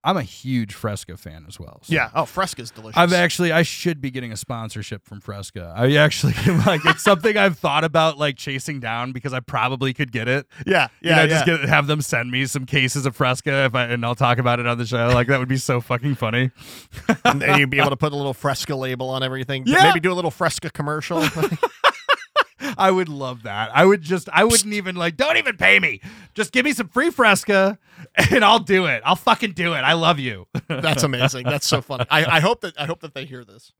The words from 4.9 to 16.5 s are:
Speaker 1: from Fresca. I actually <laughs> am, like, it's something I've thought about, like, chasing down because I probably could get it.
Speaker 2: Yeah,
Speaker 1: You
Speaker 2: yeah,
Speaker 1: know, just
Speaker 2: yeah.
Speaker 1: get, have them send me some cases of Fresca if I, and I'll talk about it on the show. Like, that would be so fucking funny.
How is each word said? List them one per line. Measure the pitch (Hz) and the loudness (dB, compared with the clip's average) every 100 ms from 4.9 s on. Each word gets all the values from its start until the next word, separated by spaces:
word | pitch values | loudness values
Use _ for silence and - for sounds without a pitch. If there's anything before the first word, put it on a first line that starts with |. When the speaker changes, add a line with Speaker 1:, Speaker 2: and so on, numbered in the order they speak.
| 101 _ | -12 _
Speaker 1:
from | 104 | -18
Fresca. | - 101 95 101 85 85 | -14 -12 -12 -14 -12 0
I | 123 147 | 2 6
actually | 151 - 131 | 4 4 0
<laughs> | - 139 | 2 2
am, | 170 | 4
like, | 151 165 226 | 4 4 2
it's | 370 | 2
something | - 190 220 208 | 2 4 4 4
I've | 196 156 | 2 2
thought | 156 147 | 0 0
about, | 160 156 160 143 | 2 4 2 2
like, | 147 131 | -2 -2
chasing | - 135 147 143 | -8 -8 -6 -8
down | 117 117 123 | -6 -6 -6
because | 127 135 | -6 -6
I | 127 | -8
probably | - 127 120 131 135 | -6 -2 -2 0 -4
could | 123 139 | -2 -4
get | 113 117 | -2 -2
it. | 135 - - 143 | -2 -4 -10 0
Speaker 2:
Yeah, | 185 127 _ | 0 0 _
Speaker 1:
You | 170 | 2
Speaker 2:
yeah, | 160 | 4
Speaker 1:
know, | 156 | 6
just | 160 147 | 4 2
Speaker 2:
yeah. | 160 | 0
Speaker 1:
get, | 139 | 2
have | 147 143 | 2 2
them | 151 | -2
send | 139 127 123 | -2 -4 -2
me | 127 135 | -2 -2
some | 143 | -4
cases | 127 139 131 143 131 | -2 0 0 -2 -4
of | - | -2
Fresca | 127 127 - 139 135 | -2 0 -2 0 0
if | |
I, | 127 | 0
and | 120 120 117 | -2 -2 -4
I'll | |
talk | 120 127 120 | 0 0 2
about | 123 120 | 2 0
it | 120 | 0
on | 120 | -2
the | 113 | -2
show. | 120 120 | 0 2
Like, | 123 123 | 4 4
that | 135 | 0
would | 127 | 0
be | 131 | -2
so | - 123 | 0 -2
fucking | - 123 143 | -2 -4 -2
funny. | 131 113 120 127 | -2 -2 0 -2